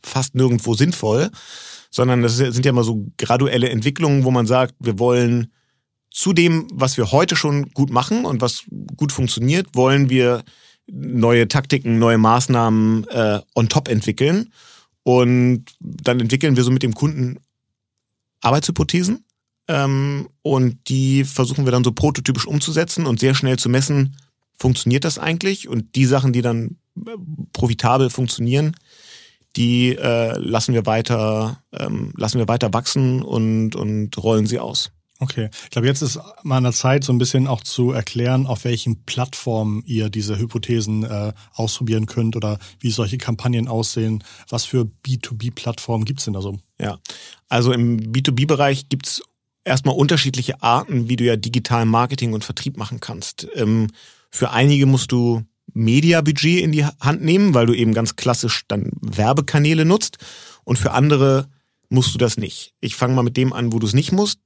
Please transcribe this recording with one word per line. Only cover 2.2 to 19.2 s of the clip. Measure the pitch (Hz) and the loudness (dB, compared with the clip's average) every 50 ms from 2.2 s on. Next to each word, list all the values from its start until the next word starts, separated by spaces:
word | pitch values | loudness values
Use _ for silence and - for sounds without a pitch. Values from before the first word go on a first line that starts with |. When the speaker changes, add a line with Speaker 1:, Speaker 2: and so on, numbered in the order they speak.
Speaker 1:
das | 120 117 117 | 2 0 2
sind | 123 135 127 110 123 127 | 0 0 0 0 2 2
ja | 139 | 4
immer | 127 123 113 | 4 4 2
so | 113 117 107 101 - - | 2 -2 -4 -6 -8 -8
graduelle | - 120 - - 120 139 - 127 123 120 123 | -8 0 0 2 2 2 2 2 0 0 0
Entwicklungen, | 117 113 107 147 139 - 165 147 143 139 131 | -2 -2 -2 -2 -2 0 0 2 2 4 2
wo | 127 | 2
man | 127 123 117 | 2 2 2
sagt, | 107 127 127 131 123 _ _ | 2 2 2 2 0 _ _
wir | - 117 107 95 | -4 -4 -2 0
wollen | 120 123 123 123 120 117 120 120 117 117 _ _ _ _ _ _ _ _ _ _ _ _ | 0 2 2 2 2 2 0 0 -2 -6 _ _ _ _ _ _ _ _ _ _ _ _
zu | - - - 185 | -10 -4 -2 2
dem, | 190 170 170 170 165 160 151 - | 4 4 4 4 2 0 -2 -4
was | - 131 131 131 - | -4 -2 -2 0 0
wir | - 113 85 | -2 -2 2
heute | - 143 180 175 170 | 2 2 2 2 0
schon | - - 151 143 143 143 - | -2 0 0 0 -2 -2 -4
gut | - - 143 131 | -2 -2 0 2
machen | 110 123 135 - 214 240 240 | 2 0 2 2 -2 -2 0
und | 170 139 113 | -2 -2 -2
was | 123 120 - - - - - 50 - - - | -2 -2 -4 -6 -12 -14 -16 -14 -14 -14 -4
gut | - 151 143 | -4 -4 -2
funktioniert, | - - 131 117 - 113 117 131 156 185 190 - - | -2 -2 -2 -2 -2 -2 0 0 0 0 -2 -2 0
wollen | 120 127 131 135 139 143 127 | 2 4 4 4 4 4 2
wir | 127 127 123 123 123 117 - - _ _ _ _ _ _ _ | 2 2 4 2 2 0 -4 -12 _ _ _ _ _ _ _
neue | - 196 135 143 - 120 120 113 117 120 117 117 | -18 -14 -12 -10 -4 0 2 4 6 6 4 4
Taktiken, | 110 - 139 131 - 147 131 135 120 113 | 4 2 -2 0 0 -2 -2 0 0 2
neue | 113 117 117 117 | 4 4 4 6
Maßnahmen, | 110 110 110 117 123 - - 131 120 117 113 110 110 110 110 113 113 104 - | 6 6 6 4 4 2 2 2 2 2 2 2 2 2 2 2 0 -2 -4
äh, | 123 123 110 107 104 101 - _ _ | -2 0 0 0 0 -2 -4 _ _
on | 123 113 110 | 0 0 2
top | - 151 139 | 2 0 0
entwickeln. | - 120 110 - - 110 - 135 147 170 202 233 - _ _ - - - - _ _ _ _ _ | 0 -2 0 0 -2 -2 0 0 2 2 0 -2 -4 _ _ -20 -20 -20 -20 _ _ _ _ _
Und | 123 123 127 123 120 123 123 123 123 123 117 - - _ _ | 2 4 4 4 4 4 4 4 4 2 0 -4 -12 _ _
dann | - - - - - 127 123 123 | -16 -16 -16 -2 0 0 2 2
entwickeln | 117 113 131 135 165 156 135 | 0 0 0 2 2 4 4
wir | 127 123 | 4 4
so | 123 | 2
mit | 131 127 135 | 2 2 0
dem | 120 107 | -2 -2
Kunden | - 143 151 151 139 127 123 123 - _ _ _ _ _ _ _ _ _ _ _ _ _ _ _ _ _ _ _ _ | 0 -2 -2 0 -2 -4 -4 -6 -10 _ _ _ _ _ _ _ _ _ _ _ _ _ _ _ _ _ _ _ _
Arbeitshypothesen, | - 113 131 151 - - 170 - 156 147 - 175 180 185 226 - | 2 2 2 4 2 0 0 0 0 0 2 0 0 0 -2 -4